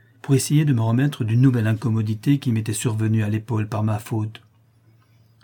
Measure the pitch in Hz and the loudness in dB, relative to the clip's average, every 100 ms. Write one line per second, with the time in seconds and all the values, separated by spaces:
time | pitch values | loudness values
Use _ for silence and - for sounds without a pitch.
0 | _ _ - 135 - 147 151 117 113 117 | _ _ 0 0 2 2 2 2 2 2
1 | 147 147 107 117 135 123 110 110 117 110 | 0 -2 0 4 4 4 0 0 0 -2
2 | 107 107 143 143 131 110 110 110 127 110 | -2 -2 0 0 0 -2 -2 -4 -4 -2
3 | 110 110 104 110 110 110 107 107 107 107 | 0 0 0 -4 -4 -4 -4 -2 -2 -4
4 | - 110 107 - _ _ _ _ _ _ | -4 -6 -6 -10 _ _ _ _ _ _
5 | _ _ _ _ | _ _ _ _